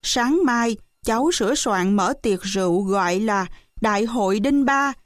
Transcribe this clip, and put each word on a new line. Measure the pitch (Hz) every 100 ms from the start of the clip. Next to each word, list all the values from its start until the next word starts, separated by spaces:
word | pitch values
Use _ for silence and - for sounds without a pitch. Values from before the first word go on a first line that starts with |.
sáng | - 254 240 320
mai | 320 240 233 214 - _
cháu | - 226 294
sửa | 339 214
soạn | 196 - 190 185 202
mở | 190 -
tiệc | 233 190
rượu | 190 196 185 175
gọi | 196 196 180 185
là | 220 202 180 - _ -
Đại | 220 202
hội | 226 233 190 208
Đinh | 262 285
Ba | 269 277 277 262